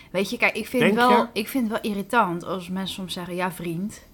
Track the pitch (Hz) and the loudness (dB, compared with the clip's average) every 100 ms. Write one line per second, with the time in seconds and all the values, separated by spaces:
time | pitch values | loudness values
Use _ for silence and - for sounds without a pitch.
0 | - 185 196 240 202 208 220 247 190 226 | -6 -2 -2 2 0 0 -2 4 4 6
1 | 247 240 233 196 214 269 220 220 220 202 | 6 4 2 -2 -2 -2 0 -2 -2 -4
2 | 196 240 196 170 - 190 175 185 190 - | 0 2 2 0 -4 -6 -4 -4 -4 -6
3 | 185 185 175 180 185 170 175 165 208 - | -8 -8 -6 -4 -4 -4 -4 -4 -4 -8
4 | - | -18